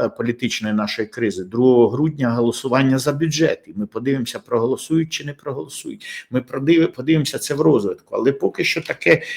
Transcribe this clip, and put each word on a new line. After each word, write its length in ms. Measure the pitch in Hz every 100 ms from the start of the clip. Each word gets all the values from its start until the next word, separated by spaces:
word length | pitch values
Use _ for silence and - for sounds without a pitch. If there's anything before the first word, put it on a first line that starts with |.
е, 40 | 113
політичної 640 | - 117 120 127 - 107
нашої 340 | 107 104 - 107
кризи. 360 | - 113 95
Другого 440 | 92 113 127 123 113
грудня 420 | 127 156 147 123
голосування 680 | 117 117 113 135 127 135 131
за 140 | 131
бюджет, 500 | 143 165 147 160 - -
і 60 | 87
ми 100 | 104
подивимося, 520 | 117 123 139 120 110
проголосують 760 | - 120 117 131 - 160 160
чи 120 | -
не 80 | 143
проголосують. 920 | 143 147 131 156 - - 208 - - -
Ми 100 | 127
продив-, 520 | 123 139 139 165 165
подивимося 460 | - 131 160 147 127
це 160 | -
в 60 | 143
розвитку, 560 | 160 131 98 90 _ 101
але 160 | 117
поки 320 | - 98 -
що 180 | - -
таке 400 | - - - 156 -